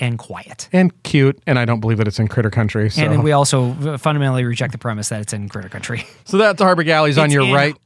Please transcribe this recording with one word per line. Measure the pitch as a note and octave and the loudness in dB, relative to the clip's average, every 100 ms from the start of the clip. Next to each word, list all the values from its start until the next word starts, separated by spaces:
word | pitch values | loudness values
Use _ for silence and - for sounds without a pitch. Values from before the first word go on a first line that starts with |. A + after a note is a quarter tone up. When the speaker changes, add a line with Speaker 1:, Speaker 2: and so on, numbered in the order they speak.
Speaker 1:
and | B2 A#2 | -6 -6
quiet. | - F2+ - - - | -12 -16 -16 -20 -2
Speaker 2:
And | F3+ F#3 - | 2 2 -2
cute, | - D3 C3+ C#3+ - | -2 2 2 0 -2
and | B2+ | 0
I | A#2 | 0
don't | A2+ | -2
believe | A2 A2 | 0 0
that | G#2 | 0
it's | G#2+ | 0
in | G#2+ | -2
Critter | - G#2+ | 0 0
Country. | A#2 G#2+ A2 G#2+ | 0 -2 0 -2
So. | - | 0
Speaker 1:
And | D3+ | 0
then | D3+ | 2
we | D3+ | 2
also | C#3+ C#3+ C3+ B2 | 2 2 0 0
v-, | D3+ D3 C#3 | -2 -6 -4
fundamentally | D#3 D3 C#3 B2+ | -2 0 0 0
reject | A#2+ A#2 B2 | -2 -4 -6
the | A#2+ | -6
premise | A#2+ G#2+ G2+ | -8 -6 -6
that | A2 | -8
it's | G#2 | -8
in | G#2 G2+ | -8 -10
Critter | G#2 F#2+ | -12 -12
Country. | - - A2+ - | -12 -10 -10 -12
<laughs> | - | -20
Speaker 2:
So | - F#3+ | -2 2
that's | G#3+ F#3+ | 4 4
the | |
Harbor | F#3 F3 | 2 4
Galley's | D#3+ D#3 D3+ C#3+ | 2 2 4 4
on | D3+ | 4
Speaker 1:
It's | |
Speaker 2:
your | C#3+ | 4
Speaker 1:
in, | C3 | 4
Speaker 2:
right. | C#3 C#3+ D3 | 2 2 -2